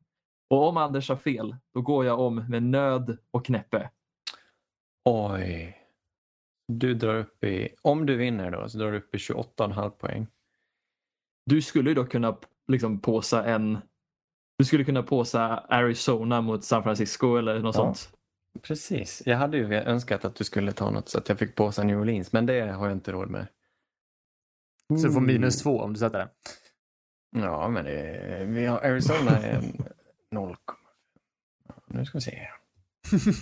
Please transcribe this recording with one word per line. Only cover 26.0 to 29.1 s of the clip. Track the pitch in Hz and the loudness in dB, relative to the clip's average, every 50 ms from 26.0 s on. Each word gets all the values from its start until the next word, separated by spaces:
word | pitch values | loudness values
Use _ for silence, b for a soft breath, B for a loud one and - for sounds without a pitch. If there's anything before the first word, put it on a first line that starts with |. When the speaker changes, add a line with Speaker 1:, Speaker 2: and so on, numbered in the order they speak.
| 117 113 110 95 | 0 0 0 -2
Speaker 3:
den. | 87 - _ _ B B B B B B B B _ _ _ _ _ _ _ _ _ _ - 117 101 | -6 -6 _ _ B B B B B B B B _ _ _ _ _ _ _ _ _ _ -4 -4 -2
Speaker 2:
Ja, | 87 80 76 82 113 | -2 -2 -2 -2 -2
men | 120 92 71 | -2 -2 -4
det, | 71 73 76 73 78 - - 95 92 90 92 98 104 | -4 -6 -6 -6 -6 -8 -8 -8 -8 -8 -6 -6 -4
vi | 113 117 120 | -2 -2 0
har | 120 120 113 | 0 0 0
Arizona | - 135 131 127 123 143 | 0 0 2 2 2 2